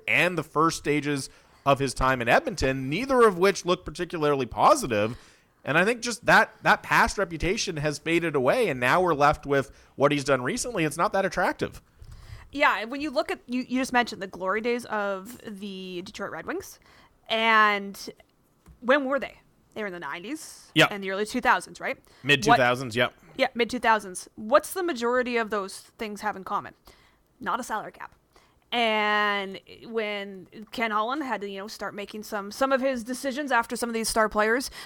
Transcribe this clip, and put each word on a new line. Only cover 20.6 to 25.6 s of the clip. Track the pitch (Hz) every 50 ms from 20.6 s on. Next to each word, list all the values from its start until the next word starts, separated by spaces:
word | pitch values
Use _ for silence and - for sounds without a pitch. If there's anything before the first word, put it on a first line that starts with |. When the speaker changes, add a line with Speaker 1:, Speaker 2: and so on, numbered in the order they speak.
| - - -
Speaker 1:
Yeah. | 151 156 -
Speaker 2:
and | 208 202
the | 196 190
early | 196 190 208
two | 208 - 247
thousands, | - 254 214 180 - - 175 -
right? | 170 202 190 - _ _ _ _ -
Speaker 1:
Mid | 131 147 135 110
Speaker 2:
What | - -
Speaker 1:
two | 135
thousands, | 127 123 123 123 135 123 104
yep. | 120 123 - - _ _ - -
Speaker 2:
Yeah, | - 262 - -
mid | 233 240 226
two | - 247
thousands. | 240 233 220 214 202 190 180 - - - _
What's | - 220 214 262 302 302 - -
the | 381 370
majority | 339 330 226 240 233 247 254 247 247 247
of | 233 226 208
those | 220 208